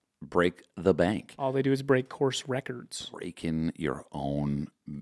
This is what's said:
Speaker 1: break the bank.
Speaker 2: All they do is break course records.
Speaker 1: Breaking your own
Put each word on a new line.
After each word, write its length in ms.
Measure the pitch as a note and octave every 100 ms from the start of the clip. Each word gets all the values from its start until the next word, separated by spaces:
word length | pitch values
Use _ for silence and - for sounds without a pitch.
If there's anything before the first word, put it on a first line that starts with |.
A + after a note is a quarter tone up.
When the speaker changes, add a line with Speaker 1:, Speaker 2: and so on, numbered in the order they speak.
| _ _
Speaker 1:
break 440 | D2 F2 F2+ - - -
the 160 | F2+
bank. 420 | E2+ G2 G#2+ - -
Speaker 2:
All 140 | C3+
they 100 | C3+
do 80 | C3+
is 120 | C3+
break 240 | C#3 C3 B2+
course 360 | - C#3 - -
records. 600 | B2+ - B2 - - -
Speaker 1:
Breaking 600 | - F2+ - E2+ D#2+ D#2+ -
your 280 | D2+ C2+ -
own 560 | D2 C#2 C#2+ D2 C#2+ D2+ _ - C#2+